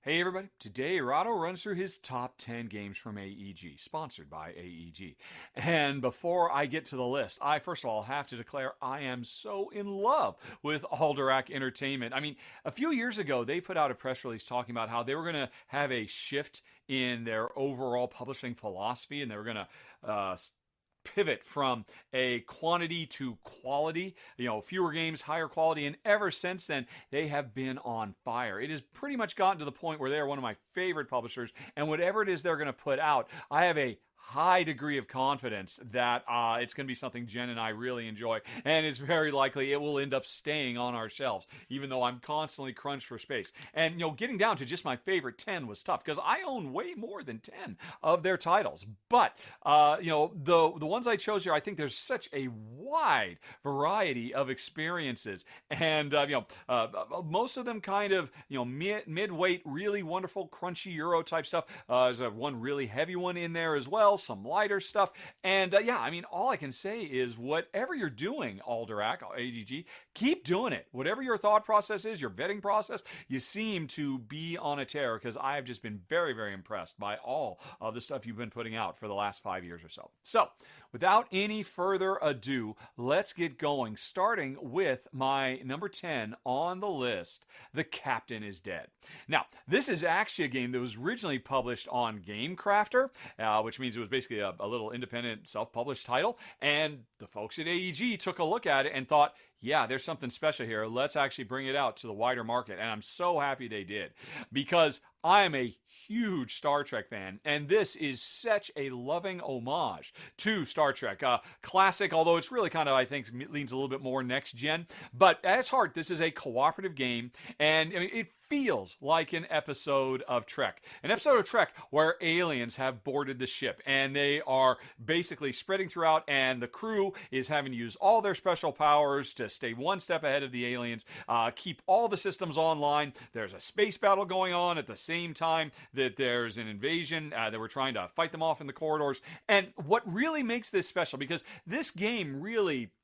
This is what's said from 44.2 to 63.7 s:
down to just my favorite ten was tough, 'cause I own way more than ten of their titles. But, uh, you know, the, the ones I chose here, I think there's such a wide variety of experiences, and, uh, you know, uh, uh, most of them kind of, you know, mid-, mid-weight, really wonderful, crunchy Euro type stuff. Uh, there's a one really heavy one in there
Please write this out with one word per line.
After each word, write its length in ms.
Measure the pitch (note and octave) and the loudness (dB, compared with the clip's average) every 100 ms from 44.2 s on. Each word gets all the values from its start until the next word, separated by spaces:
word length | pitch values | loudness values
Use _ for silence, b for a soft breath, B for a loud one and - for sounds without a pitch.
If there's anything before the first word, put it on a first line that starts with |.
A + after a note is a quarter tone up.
| A3+ A3 | -4 2
down 180 | G#3+ F3 | 2 2
to 80 | C3 | -2
just 200 | E3+ D#3+ | -4 -2
my 100 | B2+ | -4
favorite 420 | - F#3+ C3 - | 0 0 -2 -8
ten 300 | - F#3 B2 | -6 -6 -6
was 160 | G#2 | -10
tough, 220 | - E3+ - | -2 -2 -2
'cause 140 | D3+ | -2
I 200 | - C4+ | 0 0
own 280 | F#4 B3+ D#3 | 0 -6 -4
way 220 | C#3 F4 E4+ | -6 -6 -8
more 280 | A3 G4 | -10 -10
than 160 | D3 A2+ | -10 -10
ten 380 | - F3+ F#3+ - E3+ B | -12 -14 -12 -12 -14 B
of 220 | - F3 | 4 4
their 140 | E3+ F#3 | 4 0
titles. 480 | - F#3 F#3 - G#2 G#2+ _ | 4 4 4 -4 -12 -16 _
But, 280 | A#3+ C3+ - B B | 6 6 2 B B
uh, 340 | - D3 D3 D#3 | 6 10 10 8
you 120 | E3+ | 2
know, 200 | D#3 D#3 | 4 2
the, 380 | E3+ C#3 E3+ D#3+ E3 | 0 6 8 8 4
the 80 | D3+ | 0
ones 220 | A3 A#3+ | 0 2
I 100 | A3 | 0
chose 260 | - G#3+ | 2 0
here, 100 | F3+ | 2
I 60 | D3+ | 2
think 160 | D3+ G3 | 0 -4
there's 220 | D3 - | -4 -2
such 320 | - B3 - | -2 -4 -4
a 160 | C#3+ C3 | -6 -6
wide 920 | A2+ A2 B2 A3 D#4 D4 C#3 G2+ F2 B B | -6 -12 -12 -2 2 4 4 2 -4 B B
variety 720 | C#3+ C#3 D3 G3+ F#3+ B2 A#2 | -4 0 2 2 2 0 -2
of 160 | B2+ C3+ | -2 -2
experiences, 920 | C3 - - D#3 F3 D3 A#2 A2 F#2 - B B | -2 -6 -4 -4 -2 -4 -6 -8 -10 -12 B B
and, 440 | C#3+ D#3+ D#3 D3 | -2 2 2 2
uh, 80 | D3 | 2
you 140 | C#3+ C#3 | 4 0
know, 120 | G#2+ B B | -2 B B
uh, 180 | B2+ A2+ | 2 2
uh, 280 | G2 - D#3+ | -2 -6 -6
most 340 | E3+ E3+ B3 C4 | -2 -2 -2 -4
of 80 | B3 | -6
them 160 | A3+ | -6
kind 320 | F#3+ G3 G#3 | -2 -2 2
of, 180 | F#3+ D3+ B B | 2 0 B B
you 100 | C#3 | -6
know, 60 | |
mid-, 460 | B2 C3 F3+ G#3+ - | -4 -2 -2 -2 -4
mid-weight, 520 | D#3+ G#3 F3 F#3 F#3 D#3 | -4 -2 0 2 2 -2
really 380 | C#3+ G3+ G#3 | -4 0 0
wonderful, 440 | E3+ F3+ F#3 - F3 | 0 -2 -4 -6 -8
crunchy 460 | - F3+ F3 F#3+ | -6 -6 -6 -8
Euro 280 | E3 D#3+ E3+ | -4 2 2
type 240 | E3 E3 D3+ | 2 -2 0
stuff. 200 | E3+ - B B | -2 -2 B B
Uh, 160 | B2 B2+ | 6 6
there's 160 | A#2+ | 4
a 80 | B2 | -2
one 320 | G#2+ C#3+ B2+ | -2 -4 -2
really 260 | A#2+ C#3+ B2+ | -4 -2 -2
heavy 300 | A2+ E3 F3+ | -2 -2 0
one 180 | F3+ F3 | -2 -2
in 160 | E3+ | -4
there 240 | E3 E3 | -2 0